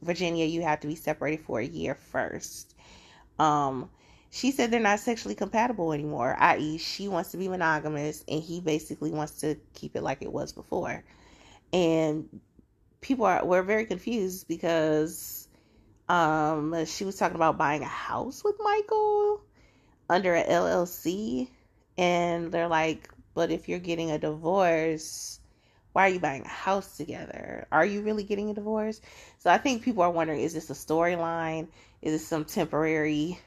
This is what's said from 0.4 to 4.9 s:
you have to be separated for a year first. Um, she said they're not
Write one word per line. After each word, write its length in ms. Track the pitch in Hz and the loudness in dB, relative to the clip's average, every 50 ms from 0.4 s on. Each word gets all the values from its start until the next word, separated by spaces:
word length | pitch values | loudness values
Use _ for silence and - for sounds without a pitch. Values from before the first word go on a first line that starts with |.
| 165 | 0
you 180 | 156 165 165 | 0 0 0
have 180 | 175 156 151 - | 0 0 0 0
to 80 | - 147 | -2 -6
be 80 | 160 | -8
separated 480 | - - 156 156 - 135 143 156 156 - | -6 -4 -4 -4 -2 -2 -4 -4 -4 -4
for 160 | - 127 117 | -4 -4 -4
a 40 | 110 | -4
year 300 | 165 170 160 160 - 139 | -4 -6 -4 -4 -4 -4
first. 800 | - - - - 131 107 - - - - - - - - _ _ _ - - - - - - - - - _ _ - | -6 -8 -6 -4 -4 -2 -2 -4 -8 -10 -12 -14 -14 -18 _ _ _ -20 -20 -20 -20 -20 -20 -20 -20 -20 _ _ 2
Um, 500 | 151 156 147 147 143 135 131 127 156 - - _ _ - - - _ _ | 4 4 4 4 2 0 -2 -4 -8 -10 -14 _ _ -20 -20 -20 _ _
she 200 | - - - 254 | -8 -2 0 0
said 220 | 262 - 240 233 | 2 2 2 2
they're 80 | 233 233 | 2 4
not 180 | 220 202 | 4 4